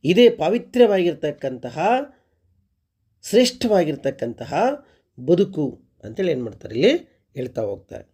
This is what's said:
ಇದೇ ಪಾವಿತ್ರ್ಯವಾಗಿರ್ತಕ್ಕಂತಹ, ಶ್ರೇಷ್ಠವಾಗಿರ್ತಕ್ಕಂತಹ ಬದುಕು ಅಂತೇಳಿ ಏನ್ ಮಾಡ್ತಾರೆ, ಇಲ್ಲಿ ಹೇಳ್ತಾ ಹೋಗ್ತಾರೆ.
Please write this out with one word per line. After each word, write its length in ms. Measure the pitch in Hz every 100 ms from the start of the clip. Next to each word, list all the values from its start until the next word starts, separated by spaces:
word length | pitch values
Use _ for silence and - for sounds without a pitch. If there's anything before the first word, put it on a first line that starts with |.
ಇದೇ 260 | 139 180 240
ಪಾವಿತ್ರ್ಯವಾಗಿರ್ತಕ್ಕಂತಹ, 1500 | 233 160 233 - 247 233 196 175 147 151 143 139 127 123 120 185 254 277 _ _ _ _ _ _ _ _ _ _ _
ಶ್ರೇಷ್ಠವಾಗಿರ್ತಕ್ಕಂತಹ 1300 | - 208 247 - 240 202 156 139 135 135 120 113 117 143 233 285 _ _ _ -
ಬದುಕು 580 | 127 175 190 160 143 - _ _
ಅಂತೇಳಿ 280 | - 110 190
ಏನ್ 120 | 139
ಮಾಡ್ತಾರೆ, 300 | 117 104 -
ಇಲ್ಲಿ 220 | 117 185 339 - _ _
ಹೇಳ್ತಾ 280 | - 127 -
ಹೋಗ್ತಾರೆ. 420 | 104 98 _ - -